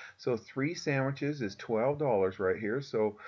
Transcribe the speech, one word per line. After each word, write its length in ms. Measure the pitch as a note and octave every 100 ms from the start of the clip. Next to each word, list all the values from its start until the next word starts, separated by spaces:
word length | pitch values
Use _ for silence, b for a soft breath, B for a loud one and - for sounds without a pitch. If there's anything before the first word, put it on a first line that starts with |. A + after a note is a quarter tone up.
| B B
So 200 | - A#2
three 380 | - - C#3 E3+
sandwiches 640 | - C#3 C3+ C#3 C#3+ D3+
is 140 | G#2+ G2
twelve 420 | - A2 B2 D3
dollars 400 | D3 G#2+ F#2+ F#2+
right 220 | F#2+ F#2
here. 200 | G#2+ B2
So, 380 | C#3+ A2 G#2+ G#2